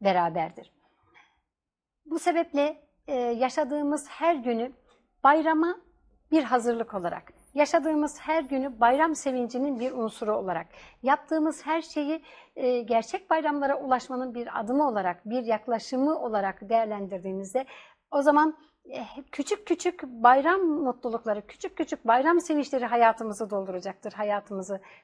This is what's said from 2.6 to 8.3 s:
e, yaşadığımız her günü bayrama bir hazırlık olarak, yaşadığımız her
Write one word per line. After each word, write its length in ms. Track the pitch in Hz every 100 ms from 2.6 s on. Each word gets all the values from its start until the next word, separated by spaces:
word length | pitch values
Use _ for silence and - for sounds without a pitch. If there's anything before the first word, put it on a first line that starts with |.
| 285 311 _ _ -
e, 80 | 269
yaşadığımız 920 | 240 233 254 311 277 294 285 294 294
her 260 | - 330 320
günü 360 | 240 233 254 - _ _ _ _
bayrama 520 | 277 311 320 311 339 440 _ _ _ _ -
bir 120 | 311
hazırlık 500 | 240 247 233 233 226
olarak, 400 | 202 170 165 - - _
yaşadığımız 640 | 277 285 339 294 302 294 -
her 240 | -